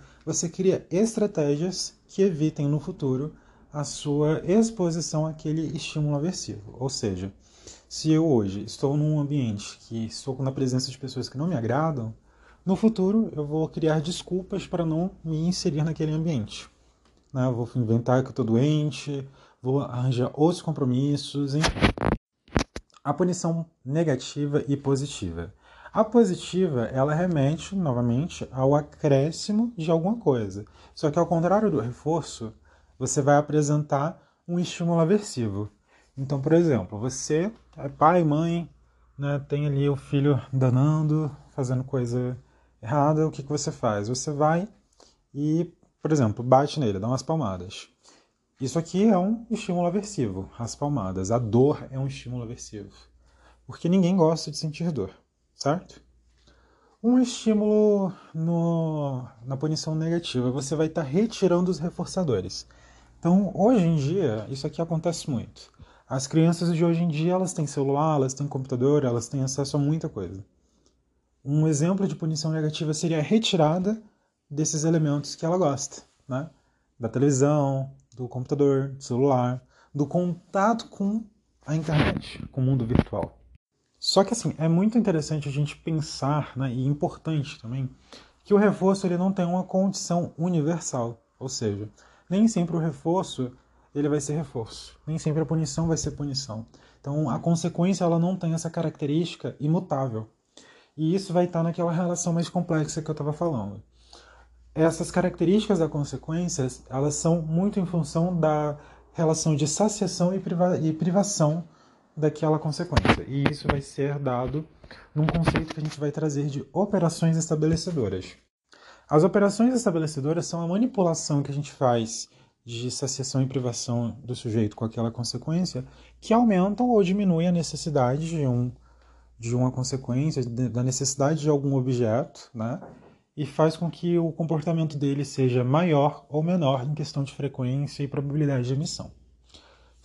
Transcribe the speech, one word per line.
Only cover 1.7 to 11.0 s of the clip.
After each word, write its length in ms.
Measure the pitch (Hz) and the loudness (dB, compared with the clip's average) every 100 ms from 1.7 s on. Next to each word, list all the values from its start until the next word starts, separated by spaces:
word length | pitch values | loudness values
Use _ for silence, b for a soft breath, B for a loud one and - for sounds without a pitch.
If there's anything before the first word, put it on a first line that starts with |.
| 185 - - _ | -4 -8 -12 _
que 140 | - | 0
evitem 480 | 196 151 156 156 143 | 2 2 0 0 0
no 120 | 151 | 0
futuro 540 | - 175 135 127 151 B B B B | -2 -4 -2 -2 -4 B B B B
a 80 | 147 | -8
sua 580 | 143 - 147 147 151 156 | -8 -6 -2 2 2 2
exposição 840 | 160 208 226 226 175 165 151 156 160 | 4 4 4 0 -2 -2 -2 -2 -2
àquele 500 | 156 156 160 160 160 | -4 -4 -2 -4 -6
estímulo 380 | - 151 151 | -6 -2 0
aversivo. 600 | 143 165 185 - 104 104 - | 0 -2 -4 -8 -12 -14 -8
Ou 100 | 131 | -6
seja, 440 | - 107 92 98 - B B B B B | -2 -2 -2 -6 -10 B B B B B
se 240 | - 156 | -4 2
eu 120 | 156 | 4
hoje 380 | 160 123 98 101 | 4 2 2 -4
estou 340 | 107 - 139 147 | -10 -4 0 2
num 220 | 151 151 | 2 0
ambiente 600 | 143 147 120 101 - - | 0 0 -2 -4 -8 -16
que 260 | - 113 110 | -10 -6 -6
estou 340 | - 139 131 | -8 -8 -4
na 120 | 131 | -4
presença 400 | 131 131 127 127 | -2 0 0 -2
de 40 | |
pessoas 320 | - | -8